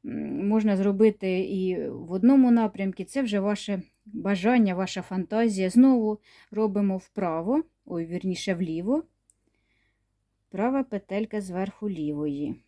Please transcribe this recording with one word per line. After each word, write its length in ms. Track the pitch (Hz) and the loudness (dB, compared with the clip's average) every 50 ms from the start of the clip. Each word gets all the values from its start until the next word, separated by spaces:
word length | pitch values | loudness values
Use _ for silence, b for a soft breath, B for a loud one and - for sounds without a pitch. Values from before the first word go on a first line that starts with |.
| - | -10
м, 420 | - - 151 76 143 139 143 190 | -8 -8 -6 -6 -6 -4 -4 0
можна 300 | 202 214 220 208 214 196 | 0 0 2 2 2 2
зробити 600 | 190 196 202 196 190 220 220 208 _ 196 190 185 185 | 2 2 0 4 6 4 4 4 _ -4 -2 -2 -2
і 500 | 190 - 196 190 185 185 180 170 151 139 | -2 -2 -2 -2 -2 -2 -2 -2 -4 -6
в 220 | - - 170 165 | -8 -10 -10 -6
одному 400 | 180 190 190 247 277 277 254 247 | -2 4 6 6 8 8 6 6
напрямку, 520 | 233 233 220 208 202 190 196 196 180 - 185 | 6 4 2 0 -2 -4 -4 -4 -4 -6 -12
це 180 | - - 277 | -6 -4 -4
вже 180 | 262 220 202 202 | -2 0 -2 -2
ваше 420 | 190 208 208 202 - - 202 180 - _ _ _ _ | 0 -2 -4 -4 -4 -6 -6 -6 -8 _ _ _ _
бажання, 720 | 214 208 - 165 190 202 180 180 226 254 240 220 190 180 | -12 -12 -6 -2 -2 -2 2 2 4 4 4 4 4 2
ваша 260 | 180 190 180 - 190 | -2 -4 -4 -6 -10
фантазія. 680 | 175 - 185 190 175 - 208 220 233 226 202 190 190 185 | -8 -6 -6 -6 -4 -2 0 0 0 0 0 0 -2 4
Знову 500 | 185 240 262 269 262 240 220 214 214 - b b b b b b | 6 6 8 8 6 4 0 -2 -4 -6 b b b b b b
робимо 460 | 214 208 220 214 190 208 202 196 190 | -4 -2 -2 0 0 0 0 0 -2
вправо, 680 | 185 - _ _ 208 190 170 160 165 165 202 262 311 320 _ _ _ _ | -4 -8 _ _ -4 -4 -2 -2 -4 -2 0 -2 -2 -2 _ _ _ _
ой, 200 | - 180 170 165 | -8 -6 -6 -6
вірніше, 480 | 165 175 180 - 190 180 170 - 202 185 | -4 -6 -4 -4 -4 -4 -2 -2 -4 -2
вліво. 500 | 170 190 160 160 165 175 208 269 320 320 _ _ _ _ _ _ _ _ _ _ _ _ _ _ _ _ _ _ _ _ _ _ _ _ _ _ _ _ _ | -2 -2 -4 -4 -4 -2 0 -2 -2 -2 _ _ _ _ _ _ _ _ _ _ _ _ _ _ _ _ _ _ _ _ _ _ _ _ _ _ _ _ _
Права 340 | - 185 208 254 269 277 262 | -6 -2 -2 0 0 -2 -2
петелька 580 | 269 208 196 190 _ 190 208 220 220 - 214 | -2 -6 -8 -6 _ -4 -4 -4 -4 -6 -8
зверху 480 | 196 185 175 180 190 202 - _ 214 208 | -6 -6 -4 -4 -4 -6 -6 _ -8 -6
лівої. 760 | 190 160 151 151 147 147 151 151 143 143 147 139 - - _ | -6 -4 -4 -4 -4 -2 -4 -4 -4 -4 -6 -8 -8 -12 _